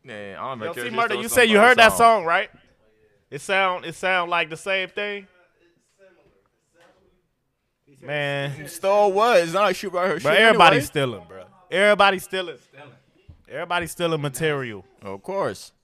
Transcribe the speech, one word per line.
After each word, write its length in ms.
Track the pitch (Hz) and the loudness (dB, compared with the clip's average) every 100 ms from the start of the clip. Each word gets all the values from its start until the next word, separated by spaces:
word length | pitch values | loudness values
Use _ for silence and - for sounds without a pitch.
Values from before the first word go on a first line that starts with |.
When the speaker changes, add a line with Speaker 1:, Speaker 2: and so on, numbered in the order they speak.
Speaker 1:
Man, 340 | 131 107 101 87 | -16 -16 -14 -12
I 40 | 117 | -10
don't 80 | 123 | -8
even 100 | 110 | -10
Speaker 2:
Yo, 60 | |
Speaker 1:
care 100 | 123 | -10
Speaker 2:
C 40 | 120 | -8
Speaker 1:
if 60 | |
she 40 | 127 | -4
Speaker 2:
Murder, 160 | 233 | -4
Speaker 1:
stole 100 | - | -4
Speaker 2:
you 60 | 226 | -2
said 140 | 254 | 0
you 40 | 233 202 | 4 6
Speaker 1:
somebody's 140 | 233 | 4
Speaker 2:
heard 80 | 233 | 6
that 120 | 226 - | 4 6
Speaker 1:
song. 220 | 233 220 | 4 4
Speaker 2:
song, 40 | 165 | 0
right? 240 | 175 214 _ _ _ _ _ _ _ _ | -2 -2 _ _ _ _ _ _ _ _
It 120 | 139 | -16
sound, 440 | - 190 190 180 165 | -4 0 0 -2 -8
it 100 | - | -6
sound 340 | 185 185 175 | -2 0 0
like 180 | 175 160 | -2 -4
the 80 | 156 | -6
same 320 | 202 190 185 | -4 -4 -4
thing. 380 | - 208 202 196 _ _ _ _ _ _ _ 190 _ _ _ _ _ _ _ _ _ _ _ _ _ _ _ _ _ _ 139 | -8 -8 -10 -14 _ _ _ _ _ _ _ _ _ _ _ _ _ _ _ _ _ _ _ _ _ _ _ _ _ _ _
Man. 680 | 131 147 143 139 139 135 143 | -10 -6 -4 -4 -6 -10 -14
Speaker 1:
Stole 460 | - 190 208 202 | -4 0 4 4
what? 280 | 190 233 208 | 4 4 4
It's 100 | 170 | 2
not 80 | 180 | 0
like 120 | 202 185 | 0 0
she 100 | 202 | -6
brought 200 | 175 185 | -2 -2
her 100 | 151 | 0
Speaker 2:
Bro, 120 | 143 | 2
Speaker 1:
shit 80 | 175 | 4
Speaker 2:
everybody's 360 | 226 226 170 151 | 4 6 6 6
Speaker 1:
anyway. 100 | - | -2
Speaker 2:
stealing, 360 | 151 131 101 85 | -4 -4 -6 -16
bro. 160 | 95 90 _ _ | -20 -20 _ _
Everybody's 520 | 165 208 202 196 190 | 2 2 6 4 2
stealing. 340 | - 190 180 131 _ 135 143 _ _ _ - - _ | -6 -8 -8 -14 _ -20 -20 _ _ _ -20 -20 _
Everybody's 440 | 135 175 175 165 | -12 -4 -4 -4
stealing 300 | - 170 160 | -4 -2 -2
material. 600 | 143 135 160 143 127 101 - _ | -4 -4 -2 -2 -6 -12 -16 _
Speaker 1:
Of 180 | 101 98 | -14 -12
course. 500 | - 196 147 95 - _ | -8 -4 -4 -6 -16 _